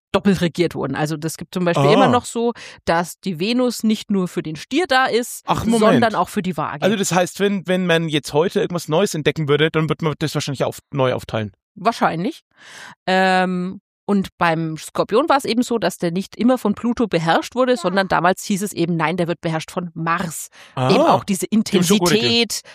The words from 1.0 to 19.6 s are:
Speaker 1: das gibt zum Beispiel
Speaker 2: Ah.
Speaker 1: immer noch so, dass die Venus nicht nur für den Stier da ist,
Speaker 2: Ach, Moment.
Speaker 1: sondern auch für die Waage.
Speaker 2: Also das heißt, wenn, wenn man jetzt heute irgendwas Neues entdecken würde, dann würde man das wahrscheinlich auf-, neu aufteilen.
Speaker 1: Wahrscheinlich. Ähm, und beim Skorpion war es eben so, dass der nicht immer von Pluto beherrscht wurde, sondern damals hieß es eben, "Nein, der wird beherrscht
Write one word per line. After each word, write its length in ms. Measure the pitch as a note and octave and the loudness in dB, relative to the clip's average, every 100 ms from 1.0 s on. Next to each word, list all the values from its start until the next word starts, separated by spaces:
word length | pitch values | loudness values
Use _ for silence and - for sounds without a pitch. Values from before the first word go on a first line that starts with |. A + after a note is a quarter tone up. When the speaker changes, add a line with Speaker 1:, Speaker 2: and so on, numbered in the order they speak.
| D3+ D#3 | -4 -4
Speaker 1:
das 220 | D#3 - | -6 -8
gibt 160 | F3 | -8
zum 100 | F#3+ | -2
Beispiel 260 | F3 E3 C#3+ | 0 4 4
Speaker 2:
Ah. 40 | |
Speaker 1:
immer 140 | C#3+ D#3 | 6 6
noch 180 | B3 - | 2 0
so, 280 | A#3 A#3+ - - - - | -4 -4 -4 -12 -10 -2
dass 340 | E3+ F3 - | 0 -2 -6
die 200 | F#3+ D#3 | -8 -4
Venus 440 | G3 B3 B3+ - | -2 0 0 0
nicht 260 | G#3+ G#3+ - | 0 0 0
nur 180 | G3+ F3+ | -2 0
für 140 | - | -4
den 140 | D#3+ D#3 | -6 -8
Stier 320 | - C#4 F4 | -4 -2 2
da 180 | C4 C4 | 2 2
ist, 380 | A3+ B3 - - | 0 -4 -8 -4
Speaker 2:
Ach, 180 | E3+ A3 | -2 2
Moment. 280 | A#3 G#3+ | 4 4
Speaker 1:
sondern 220 | D#3 A3+ - | 4 2 0
auch 140 | F3+ | -2
für 120 | G#3 | -2
die 160 | F#3 E3 | -4 -4
Waage. 260 | C#3+ D3 | -6 -2
Speaker 2:
Also 120 | F#3 A3 | 0 0
das 160 | G3+ | 0
heißt, 280 | E3+ F3 - | 0 0 0
wenn, 280 | G3+ G3+ D#3 | -2 -2 0
wenn 180 | F#3 F3+ | 0 2
man 240 | E3 E3 | 2 2
jetzt 240 | D3 - | -2 -2
heute 260 | D3 F3+ G3 | 0 0 0
irgendwas 260 | E3 F3 - | -2 -4 -2
Neues 260 | D3+ G3+ | 0 0
entdecken 340 | D#3+ D3 D3 D3 | 0 -2 0 0
würde, 220 | D3 D#3+ | 2 2
dann 200 | D#3 D#3 | 0 -2
würde 140 | D3+ E3 | -2 -2
man 100 | D3+ | -2
das 160 | D#3 | -4
wahrscheinlich 300 | D3+ - C3+ | -4 -4 -2
auf-, 160 | C3 - - | -4 -4 -8
neu 220 | C#3+ C3 | 0 0
aufteilen. 380 | A2 - A#2 G#2 - _ - | 0 -4 -6 -6 -10 _ -4
Speaker 1:
Wahrscheinlich. 680 | F#3 A#3 F3+ E3 G3+ - _ _ - - - - - | -2 0 -2 0 -4 -6 _ _ -20 -20 -20 -10 -2
Ähm, 760 | F#3 F#3+ F#3 F#3 F3+ F3+ G3 _ _ - | 2 4 2 0 -2 -6 -10 _ _ 0
und 220 | G3+ F3 - | 0 0 0
beim 360 | F3 D#3+ D#3+ D#3 | 0 0 -2 -6
Skorpion 520 | - - D#3 G#3+ D4+ | -8 -4 0 2 2
war 80 | C#4 | 2
es 80 | - | 0
eben 160 | A3+ | -2
so, 160 | B3 A#3 | 0 0
dass 220 | E3+ - | -2 -2
der 100 | F3 | -2
nicht 240 | F3 - - | -2 -6 0
immer 220 | B3 B3+ | 2 2
von 160 | G#3 | 0
Pluto 320 | G#3+ A#3+ A#3 A3 | -2 -2 0 0
beherrscht 480 | - E3 E3 - | 0 2 0 0
wurde, 240 | A#3+ B3+ B3 | 0 0 2
sondern 300 | F3+ F#3+ F#3+ | 0 0 0
damals 360 | D#3+ E3+ F#3+ - | 2 2 0 -2
hieß 180 | G3 | -4
es 100 | G#3 | -4
eben, 220 | - E3 E3 | -4 -2 0
"Nein, 220 | D#3 F3 | -2 0
der 100 | E3 | -2
wird 140 | F3 | -2
beherrscht 280 | E3 D#3+ | -4 -6